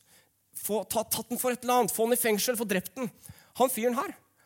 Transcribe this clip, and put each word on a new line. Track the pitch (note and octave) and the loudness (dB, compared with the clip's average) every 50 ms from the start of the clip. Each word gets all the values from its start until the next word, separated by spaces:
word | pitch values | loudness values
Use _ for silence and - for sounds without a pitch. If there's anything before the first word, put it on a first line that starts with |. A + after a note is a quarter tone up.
| _ _ - - _ _ _ _ _ _ - - | _ _ -20 -20 _ _ _ _ _ _ -14 -10
Få, | - - G3+ G#3+ F#3 - | -6 -4 -2 -2 -2 -2
ta, | - A3+ A3 | -2 -4 -2
tatt | - - - A3 - | -2 -4 -6 -4 -4
den | B3 A#3 | -4 -2
for | - B3+ B3 | -2 -2 -2
et | A#3 - | -2 0
eller | A#3+ B3 B3 A#3 | 2 4 4 4
annet, | - - | 2 2
få | - A3+ A#3 | 0 2 2
den | B3 A#3+ | 2 2
i | |
fengsel, | - A#3 G#3+ G3+ - B3+ B3 G#3 | 2 2 2 2 2 0 0 0
få | A#3 | -2
drept | G3 G3+ F3+ - - - C4 | -2 -2 -2 -2 -4 -6 -6
den. | B3+ G3+ - _ - - - - - _ - - | -6 -6 -8 _ -20 -20 -20 -20 -20 _ 0 2
Han | B3 C4+ | 2 2
fyren | C4 G#3+ A3 B3 A#3+ | 2 2 0 0 0
her, | B3+ G4 F#4 - - _ _ _ _ _ | 0 -2 -4 -8 -12 _ _ _ _ _